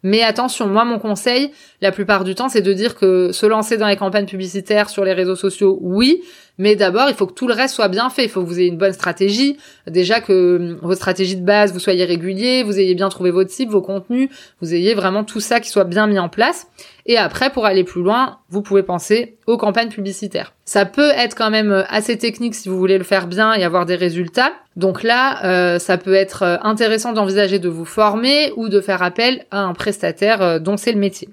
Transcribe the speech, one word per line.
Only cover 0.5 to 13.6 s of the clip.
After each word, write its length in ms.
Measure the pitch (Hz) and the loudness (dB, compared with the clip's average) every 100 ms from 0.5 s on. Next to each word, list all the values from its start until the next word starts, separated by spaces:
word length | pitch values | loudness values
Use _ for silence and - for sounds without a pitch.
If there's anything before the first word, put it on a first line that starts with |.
| - 214 | -2 0
moi 180 | 202 | 0
mon 140 | 240 233 | 0 -2
conseil, 520 | 220 202 254 247 285 - - _ | -4 -2 0 0 -2 -8 -20 _
la 100 | 196 | -4
plupart 320 | 190 196 202 | -2 0 0
du 100 | 185 | 0
temps, 140 | 185 262 | -4 0
c'est 140 | 240 | 0
de 100 | 190 | 2
dire 220 | 190 226 | 0 -2
que 380 | - 190 185 180 | 2 4 4 2
se 120 | 180 | 2
lancer 320 | 214 220 214 226 | 2 2 0 0
dans 100 | 208 | 0
les 100 | 202 | 0
campagnes 280 | 196 208 | 0 -2
publicitaires 640 | 196 196 185 190 190 208 202 | -2 -6 -8 -8 0 0 0
sur 160 | - | 0
les 80 | 190 | 0
réseaux 240 | 180 185 185 | 2 0 0
sociaux, 420 | 196 190 202 190 | -2 2 2 2
oui, 400 | 180 190 254 359 - - _ - | -2 2 4 2 -2 -20 _ -4
mais 200 | 196 208 | 2 2
d'abord, 320 | 196 190 277 | 2 2 0
il 60 | |
faut 120 | 247 185 | 0 -4
que 60 | |
tout 140 | - 247 | -4 -2
le 80 | |
reste 200 | 214 262 | 0 0
soit 140 | - 208 | 0 0
bien 220 | 185 247 | 0 -2
fait, 140 | 254 | -2
il 40 | 240 | -2
faut 140 | 196 | -2
que 40 | 175 | -6
vous 140 | 175 | 0
ayez 80 | 180 | 0
une 80 | 170 | 2
bonne 160 | 196 | -2
stratégie, 640 | 190 180 175 196 208 277 285 - - - | 0 -6 0 0 2 0 -2 -12 -20 -4
déjà 340 | 170 180 226 | -2 2 0
que, 360 | 226 190 180 175 | 2 2 4 2
hum, 220 | 175 170 | -2 -8
votre 160 | 165 185 | -4 -2
stratégie 380 | - 185 190 185 | -2 -2 -2 -2
de 80 | |
base, 280 | 180 208 208 | 2 4 2
vous 60 | 180 | 0
soyez 260 | 180 180 | -2 0
régulier, 580 | 175 170 175 190 247 254 | 0 -2 -4 -2 0 0
vous 160 | 220 196 | 0 0
ayez 160 | 190 | 2
bien 140 | 180 196 | 2 -2
trouvé 220 | - 180 | 0 0
votre 200 | 175 185 | 2 0
cible, 220 | - | -2